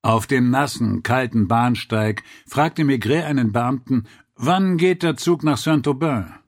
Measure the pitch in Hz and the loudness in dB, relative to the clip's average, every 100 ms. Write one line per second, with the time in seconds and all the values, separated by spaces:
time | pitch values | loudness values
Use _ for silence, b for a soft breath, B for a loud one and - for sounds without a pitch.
0 | 110 113 - 135 123 127 143 - 113 98 | 2 0 2 0 2 2 0 -2 -2 -2
1 | - 127 123 117 95 117 123 113 - 110 | 0 -2 0 -2 0 2 2 -2 -2 -2
2 | 107 101 B B B - 160 165 147 131 | 0 -4 B B B 0 0 2 0 0
3 | 110 151 151 139 117 113 120 131 - 127 | 0 0 0 0 0 0 -2 -4 -2 -2
4 | 110 B B _ 127 185 190 175 180 180 | -2 B B _ 0 0 2 2 2 2
5 | 170 135 - 170 156 139 - 156 135 135 | -2 -2 0 0 0 0 0 0 0 -2
6 | 160 123 87 - | -2 -2 -6 -12